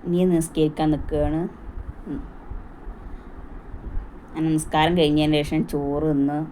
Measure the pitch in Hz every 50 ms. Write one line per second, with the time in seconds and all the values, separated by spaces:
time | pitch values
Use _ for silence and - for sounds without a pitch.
0 | - 180 175 175 185 185 175 165 160 - - 160 156 151 151 - 156 156 151 139
1 | - - 156 147 147 147 151 160 175 214 - - - - - - - - - -
2 | - - 143 - - - - - - - - - - - - - - - - -
3 | - - - - - - - - - - - - - - - - - - - -
4 | - - - - - - - 160 160 160 160 156 156 - - 156 156 160 175 175
5 | 156 151 147 151 151 151 156 147 147 - 156 160 160 - - 143 143 143 143 147
6 | 156 156 147 139 139 143 147 151 156 151